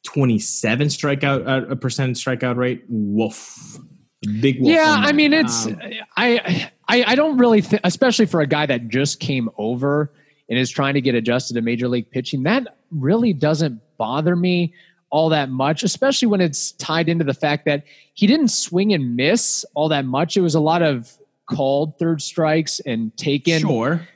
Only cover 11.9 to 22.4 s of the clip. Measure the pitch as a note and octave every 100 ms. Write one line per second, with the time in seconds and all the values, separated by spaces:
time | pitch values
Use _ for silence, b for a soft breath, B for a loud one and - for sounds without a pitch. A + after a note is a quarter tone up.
11.9 | B2 A2 C3 B2 C#3 C3+ A#3+ A#3+ _ _
12.9 | D#3+ C3 A3 A#3 D3+ D3+ D#3 D#3 A2+ _
13.9 | _ A2 C3+ D#3 F3+ F3+ F3+ E3+ b b
14.9 | b _ D3 D#3+ D#3+ C3+ C3 C3+ D#3 G#3+
15.9 | - C4+ C4+ A#3 G3+ F3 C#3 - - -
16.9 | D#3+ E3 E3+ D3 C3+ D3+ D3 - D3 -
17.9 | b b - G3+ D4+ C4 - - F3 G3+
18.9 | F#3 B2+ A#2+ C#3 A3+ - - - D3 D#3
19.9 | D3 C3+ C3 E3 G#3 F3 D#3 D3+ E3+ E3
20.9 | C3 A2+ _ _ _ - - C3+ C#3 D#3+
21.9 | - E3 D#3+ - -